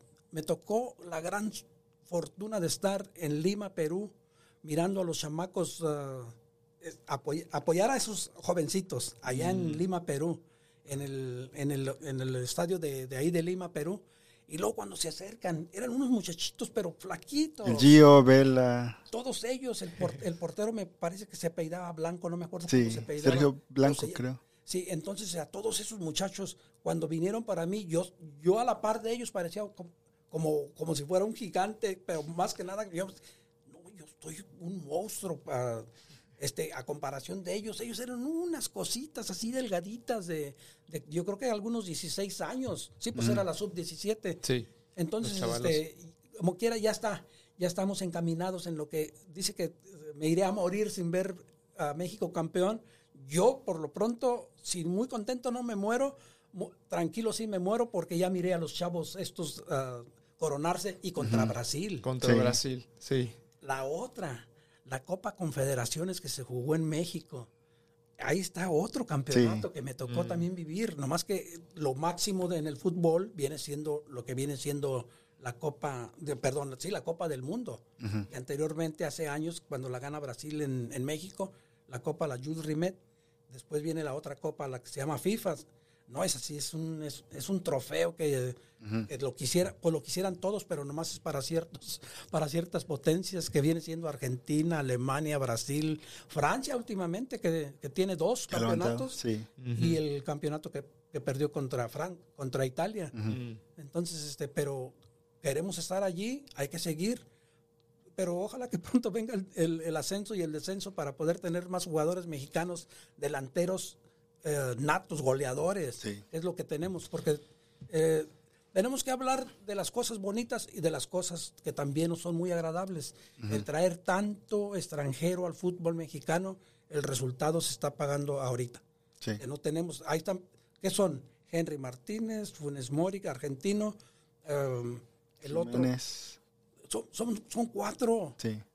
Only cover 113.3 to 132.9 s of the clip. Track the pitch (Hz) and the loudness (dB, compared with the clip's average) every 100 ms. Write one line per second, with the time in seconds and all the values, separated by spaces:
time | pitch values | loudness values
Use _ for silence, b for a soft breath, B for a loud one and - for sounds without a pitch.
113.3 | 143 131 175 175 185 - - - _ _ | -2 -2 0 0 0 -6 -14 -20 _ _
114.3 | _ 156 143 131 117 143 180 - 151 131 | _ -2 0 0 0 2 2 0 -2 2
115.3 | 135 135 135 170 196 139 - 107 101 - | 2 2 0 0 0 -4 -6 -6 -8 -8
116.3 | 160 175 175 143 151 180 175 - 165 170 | -4 -4 -4 -4 -4 -4 -4 -6 -2 0
117.3 | 147 - - _ - 135 160 160 156 156 | 0 -2 -20 _ -20 -2 2 4 4 0
118.3 | - _ _ _ 190 240 269 262 262 262 | -10 _ _ _ 2 2 2 -2 0 2
119.3 | 262 247 - 196 202 - 240 240 110 98 | 0 -2 -10 -6 -4 -2 -2 -2 -2 -2
120.3 | 107 233 226 - 202 160 156 - 180 175 | -2 -2 -4 -6 0 0 0 -2 -2 -2
121.3 | 170 - - 156 - 143 143 170 170 175 | -4 -10 -10 -6 -4 -2 2 0 0 -2
122.3 | 170 180 170 165 170 190 170 131 - b | -2 0 0 -2 -2 -4 -6 -10 -14 b
123.3 | b 107 107 107 151 180 170 - 185 208 | b -2 -2 0 2 4 2 0 2 2
124.3 | 202 - 208 202 196 - 147 143 131 170 | -4 -2 -2 0 -4 -4 -2 -2 0 0
125.3 | 185 180 - 180 180 165 165 156 147 - | 2 -2 -2 -2 0 0 -2 -4 -8 0
126.3 | 165 190 190 - _ - 147 139 127 131 | 0 0 -8 -16 _ -6 -4 -2 -2 -2
127.3 | 127 151 165 - - 143 - 143 143 143 | 0 2 2 0 -2 -4 -2 0 0 0
128.3 | 139 127 123 120 - _ _ _ - 117 | -2 0 -2 -2 -8 _ _ _ -8 -4
129.3 | 104 123 147 160 160 170 147 - 160 180 | -4 -6 -4 -2 -2 -2 -6 -2 -2 -2
130.3 | 185 - _ _ _ 190 190 185 135 - | -4 -6 _ _ _ 0 2 2 2 -10
131.3 | _ _ 165 160 147 131 127 - 220 226 | _ _ -2 -2 -4 -8 -10 -8 -4 -4
132.3 | 220 202 - 147 143 123 | -4 -8 -8 -8 -6 -2